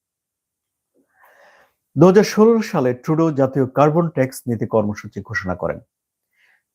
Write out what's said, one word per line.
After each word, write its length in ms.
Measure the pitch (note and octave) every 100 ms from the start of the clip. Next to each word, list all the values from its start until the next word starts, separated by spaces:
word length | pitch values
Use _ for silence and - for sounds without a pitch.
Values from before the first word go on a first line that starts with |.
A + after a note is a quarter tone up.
| _ _ _ _ _ _ _ _ _ _ _ _ _ _ _ _ _ _ _ C3+
দুহাজার 260 | F3+ G3
ষোলো 380 | G3+ - A3 A3+
সালে 320 | G#3+ D#3+ B2+
ট্রুডো 380 | B2 - D#3 E3
জাতীয় 360 | C3+ C3 C#3 C3
কার্বন 420 | C#3 D3 D#3+ E3+
ট্যাক্স 320 | C#3 C3 - B2+
নীতি 200 | A2+ A2+
কর্মসূচি 540 | A2 G#2 G#2 G#2+ G2+
ঘোষণা 340 | - G#2+ F#2 F2
করেন। 240 | E2+ D2+ _ _ _ _ _ _ _ _ _